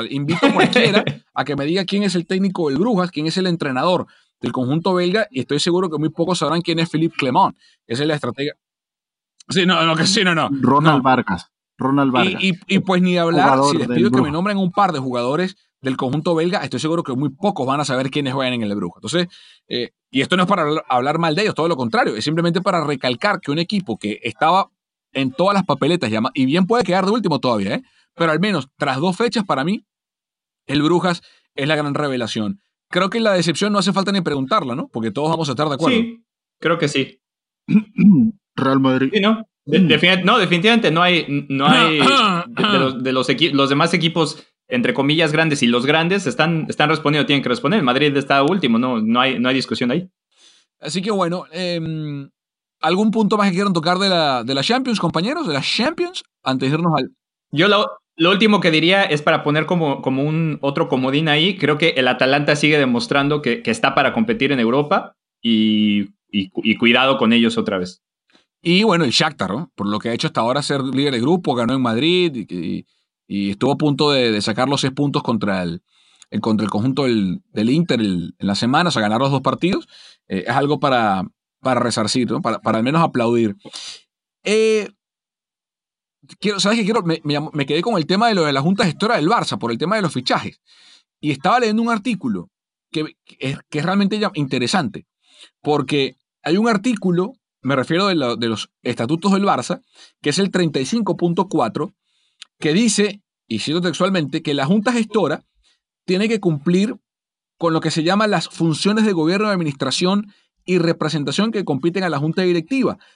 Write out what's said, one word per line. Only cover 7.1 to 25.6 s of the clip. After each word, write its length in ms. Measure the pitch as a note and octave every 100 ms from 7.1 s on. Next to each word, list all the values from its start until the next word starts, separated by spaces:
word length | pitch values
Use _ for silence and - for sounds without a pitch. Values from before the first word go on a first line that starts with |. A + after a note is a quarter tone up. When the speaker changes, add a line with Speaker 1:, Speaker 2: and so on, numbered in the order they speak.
| -
Speaker 1:
Clement, 380 | C3 D3+ F3+ - _ _ _
ese 160 | A#2+
es 40 | D3+
la 80 | D3
estratega. 380 | C3 B2+ D3 - _ _ _ _ _ _ _ _ -
Sí, 160 | E3 F3+
no, 200 | E3+ E3
no, 120 | D#3
que 80 | -
sí, 160 | -
no, 100 | F#3
no. 160 | D#3+ B2 C3+
Speaker 3:
Ronald 360 | A#2+ C#3+ D#3 D3
Speaker 1:
No. 40 |
Speaker 3:
Vargas. 480 | C3 B2 G#2+ F2+ - _ _ _
Ronald 340 | C3 C#3+ C#3
Speaker 1:
Y, 20 |
Speaker 3:
Vargas. 300 | B2 - -
Speaker 1:
y, 100 | F#3+ F3 - G3
y 40 |
pues 220 | F#3 F#3
ni 160 | F3+ F3
hablar, 320 | E3+ E3+ F#3+
Speaker 3:
Jugador 220 | C3+ C#3+
Speaker 1:
si 40 | C#3+
les 80 | -
Speaker 3:
del 80 | -
Speaker 1:
pido 120 | A#2
que 60 | B2+
me 60 |
Speaker 3:
Brujas. 120 | D3
Speaker 1:
nombren 240 | D#3 G3 G3
un 140 | F#3
par 220 | G3+ G3
de 60 | D3
jugadores 580 | C3 B2 B2 D3+ F#3 - _ _
del 160 | C3 C3
conjunto 360 | C3+ C#3+ E3+
belga, 260 | E3 F3 F3+
estoy 160 | C#3+ B2
seguro 240 | D#3 E3+
que 80 | D#3+
muy 140 | B2+ D3
pocos 380 | - G#3 F#3 B2+
van 140 | C#3
a 20 | C#3+
saber 240 | C3 C3
quiénes 240 | D3 C#3
juegan 200 | C3+ B2+
en 80 | B2
el 120 | G#2
Brujas. 280 | G2+ F2 F2
Entonces, 240 | G#2+ E3 F3 - - - _
eh, 240 | A#2+ A2+ _ _
y 120 | C3
esto 160 | C3 F3+
no 60 |
es 40 | F3+
para 120 | G3
hablar, 240 | D3+ D#3 -
hablar 320 | B2+ C3+ D#3
mal 160 | E3+ D#3
de 60 |
ellos, 140 | G#3+ -
todo 120 | E3
lo 80 | D3
contrario, 400 | A#2+ A3 F3+ A2
es 80 |
simplemente 380 | C#3+ D#3+ E3+ F3
para 240 | G3 F3 D3
recalcar 560 | C#3+ C3 A#2+ G#3 F#3+
que 100 | -
un 80 | D3
equipo 380 | E3+ G#2 F#2+ G#2
que 220 | G#2 G#2
estaba 460 | A#2 - D#3 F#3 - _ _ _ _
en 200 | C3+ C3+
todas 200 | C3 F#3
las 100 | G3